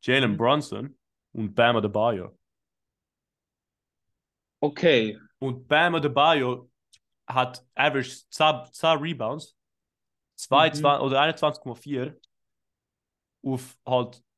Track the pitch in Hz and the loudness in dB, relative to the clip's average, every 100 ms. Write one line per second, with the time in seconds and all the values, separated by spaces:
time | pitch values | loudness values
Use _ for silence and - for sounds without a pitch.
0 | - 131 127 101 117 147 147 101 135 - | 2 2 2 0 2 0 -2 -10 -12 -16
1 | _ _ _ 117 107 101 117 117 104 107 | _ _ _ -10 -8 2 2 4 0 0
2 | 113 104 92 _ _ _ _ _ _ _ | -2 -2 -8 _ _ _ _ _ _ _
3 | _ _ _ _ _ _ _ _ _ _ | _ _ _ _ _ _ _ _ _ _
4 | _ _ _ _ _ _ 147 147 175 135 | _ _ _ _ _ _ -4 0 2 4
5 | 110 107 - _ 135 127 - 147 175 165 | 2 -6 -18 _ -8 -8 0 2 2 0
6 | 143 131 151 156 127 123 - _ _ _ | -2 2 4 4 0 -4 -10 _ _ _
7 | _ _ - 127 123 - _ - 143 139 | _ _ -6 -2 -2 -4 _ -2 0 0
8 | 131 - _ - 156 156 - - 165 160 | -6 -10 _ 0 2 2 -6 -4 0 0
9 | 151 127 110 147 - _ _ _ _ _ | -2 -6 -6 -8 -14 _ _ _ _ _
10 | _ _ _ _ - 135 160 147 147 143 | _ _ _ _ 0 4 4 4 2 2
11 | 135 135 151 160 151 147 - 113 - 139 | 2 2 2 2 -2 -2 -12 -14 -8 -6
12 | 131 156 _ _ _ _ _ _ _ _ | -6 -10 _ _ _ _ _ _ _ _
13 | _ _ _ _ 139 131 127 _ - 127 | _ _ _ _ -6 -6 -8 _ -2 -2
14 | 120 - _ | -2 -10 _